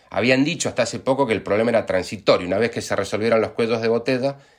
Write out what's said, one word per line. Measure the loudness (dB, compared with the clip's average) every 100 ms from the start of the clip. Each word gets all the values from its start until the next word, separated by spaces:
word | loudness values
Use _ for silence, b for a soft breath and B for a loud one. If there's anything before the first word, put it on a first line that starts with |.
| b
habían | 0 2 4
dicho | 2 0 -4
hasta | -2
hace | -2 -2
poco | -2 0 2
que |
el | 0
problema | 0 0 2
era | 2 0
transitorio. | -2 -2 -4 2 2 2
Una | 0
vez | 0
que | -4
se | -4
resolvieran | -4 -2 -2 2 2
los | 0
cuellos | -2 -2 0
de | 0
botella, | 0 0 -2 -2 -6 b